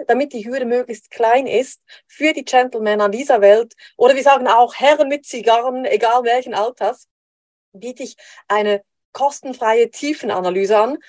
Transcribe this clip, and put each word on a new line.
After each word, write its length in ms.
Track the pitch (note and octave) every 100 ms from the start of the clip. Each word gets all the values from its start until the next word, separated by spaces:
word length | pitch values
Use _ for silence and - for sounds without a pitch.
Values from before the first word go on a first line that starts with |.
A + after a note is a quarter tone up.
| -
damit 260 | A#3+ C#4+
die 140 | B3 G#3+
Hürde 180 | C4 A#3+
möglichst 460 | B3 B3 G#3+ _
klein 360 | - A3+ B3 C4
ist 340 | A3+ C4 - _ - _
für 260 | - D4+
die 120 | D#4 -
Gentlemen 560 | B3+ B3+ A#3 G#3+ G#3
an 100 | G#3
dieser 300 | G#3+ C#4+ A#3
Welt. 320 | G3+ G#3+ A#3 _ - -
Oder 180 | B3 C4+
wir 80 |
sagen 240 | C#4 C4 B3
auch 280 | A3+ A#3+ -
Herren 340 | C4 D4+ C#4
mit 160 | C#4+ -
Zigarren, 580 | B3 G#3+ A#3 B3+ B3+ B3+
egal 380 | G#3 A3+ B3
welchen 300 | A#3 B3 B3
Alters, 540 | G3 A3 - G#3 B3+ _ _ _ _ _ _ _
biete 300 | F#3+ A#3 B3
ich 120 | C4 - - - -
eine 340 | G#3+ G#3 G3+ _ _ _
kostenfreie 760 | - C#4 C#4 C4+ B3+ A3 A3+ A3+
Tiefenanalyse 880 | - D4 D4+ A3+ F#3 F3+ F#3 G3 G#3+
an, 220 | A3+ D#4